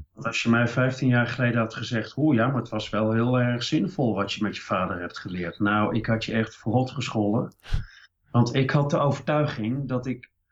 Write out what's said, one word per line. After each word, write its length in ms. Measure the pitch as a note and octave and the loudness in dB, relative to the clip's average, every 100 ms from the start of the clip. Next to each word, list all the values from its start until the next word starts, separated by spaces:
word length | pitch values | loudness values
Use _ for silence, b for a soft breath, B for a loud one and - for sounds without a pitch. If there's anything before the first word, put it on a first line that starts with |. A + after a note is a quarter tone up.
| - | -14
Want 140 | - A#2 | -10 -6
als 160 | - | -2
je 60 | A#2 | 2
mij 180 | A#2 A#2+ | 4 4
vijftien 400 | C3 B2+ - C3 | 2 0 2 2
jaar 180 | B2 A#2 | 4 2
geleden 340 | - B2 A#2 | 0 0 2
had 140 | A2 | -2
gezegd, 420 | - A2 A#2+ G#2 - | -4 -6 -4 -6 0
"Oeh, 200 | D#3 A#2 | 2 4
ja, 100 | B2 | 2
maar 140 | B2+ | 0
het 80 | - | -4
was 220 | G#2+ - | -6 -4
wel 220 | G#2+ A2 | -2 2
heel 280 | A2+ A#2+ B2+ | 2 2 2
erg 220 | A#2+ A#2+ | 2 0
zinvol 520 | - D#3 G3 - A#2+ | 0 0 0 0 0
wat 180 | F#2+ G2 | 0 -2
je 100 | - | -2
met 140 | G#2 F2 | -4 -4
je 60 | |
vader 380 | - G2 F#2 F2+ | -4 -2 -2 -4
hebt 180 | F2 - | -8 -10
geleerd." 400 | G2 F2+ E2+ - | -8 -6 -6 -2
Nou, 360 | G#2 G#2+ G#2+ A2+ | 0 2 2 0
ik 100 | - | 0
had 180 | A2 | -2
je 80 | - | 0
echt 240 | A2+ A2 - | -2 -2 -6
verrot 340 | A2 A#2+ B2+ | 0 0 0
gescholden. 640 | C#3 - A2+ G2+ A#2 F#3 - B B B B B _ _ | -4 -4 -2 0 0 -2 -10 B B B B B _ _
Want 240 | A#2+ A#2 | 2 4
ik 160 | C3+ C3 | 2 2
had 200 | D3 C#3+ | 2 2
de 80 | D#3+ | 2
overtuiging 880 | C#3+ - - D3+ D3 - G#2+ C3+ B2+ | 2 0 0 0 0 -2 -4 -4 -2
dat 180 | B2+ C3 | -4 -4
ik, 240 | A#2+ - _ _ | -8 -10 _ _